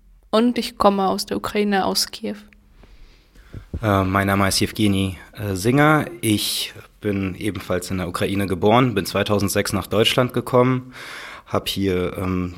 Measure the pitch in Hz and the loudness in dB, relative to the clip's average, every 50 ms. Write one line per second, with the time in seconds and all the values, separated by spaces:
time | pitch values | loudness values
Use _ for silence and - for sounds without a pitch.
0 | _ _ - _ _ _ - 220 233 247 233 233 226 - - - - 202 202 196 | _ _ -20 _ _ _ 2 2 2 2 2 0 -4 -4 -2 2 4 4 4 4
1 | 190 185 190 196 - - 202 208 - - - 208 208 208 202 190 185 190 190 - | 2 0 0 -2 -4 -4 -6 -6 -6 -4 -2 -2 0 0 0 0 0 0 0 -2
2 | - - - - 220 208 208 - - - - - _ _ - - - - - - | -2 -4 -6 -10 -10 -10 -10 -10 -14 -20 -20 -20 _ _ -20 -20 -20 -20 -20 -20
3 | - - - - _ _ _ - - - - - - - - - 117 107 101 98 | -20 -20 -20 -20 _ _ _ -20 -20 -18 -18 -18 -14 -12 -8 -4 0 2 2 4
4 | 98 95 95 98 98 98 98 98 101 95 - - 104 - - - 110 101 98 95 | 2 2 2 2 2 2 2 2 2 2 2 0 0 -2 0 2 2 2 4 2
5 | 98 95 90 - - - - - 104 101 98 90 95 120 123 143 147 151 156 147 | 0 -2 -4 -6 -12 -18 -12 -8 -6 -4 -4 -2 0 2 2 4 4 4 4 2
6 | - - - - - 110 104 101 - - - - - - - 104 - - _ _ | 0 -2 -6 -4 0 0 0 0 0 -2 -4 -6 -6 -8 -10 -16 -20 -20 _ _
7 | - 104 101 98 98 95 90 - - 107 90 95 - - 92 90 - - 95 92 | -4 -2 -2 -2 -2 -4 -4 -6 -6 -6 -6 -6 -4 -4 -4 -4 -4 -4 -4 -4
8 | 90 87 90 - 104 85 98 98 98 90 98 82 104 104 107 123 131 123 104 98 | -4 -4 -4 -2 -2 -2 0 -2 -2 -2 -2 2 4 4 6 6 6 4 2 0
9 | 87 - - 98 101 - 104 101 101 95 - 104 98 - - 95 90 - - 104 | -2 -2 0 0 0 2 2 0 0 0 0 0 0 0 -2 -4 -4 0 2 2
10 | 110 107 - 135 123 123 - 123 113 - - 123 123 127 127 127 127 127 - - | 2 4 2 2 0 0 0 -4 -2 2 2 4 4 4 2 0 -4 -8 -14 -18
11 | - - - - - - - - - - - 101 - - - 98 98 95 90 90 | -16 -16 -16 -16 -16 -16 -18 -18 -8 -4 -4 -4 -2 -4 -4 -2 0 0 0 0
12 | 90 90 - - 95 92 92 90 90 87 87 | 0 -2 -4 -4 -4 -2 -2 -2 -4 -4 -8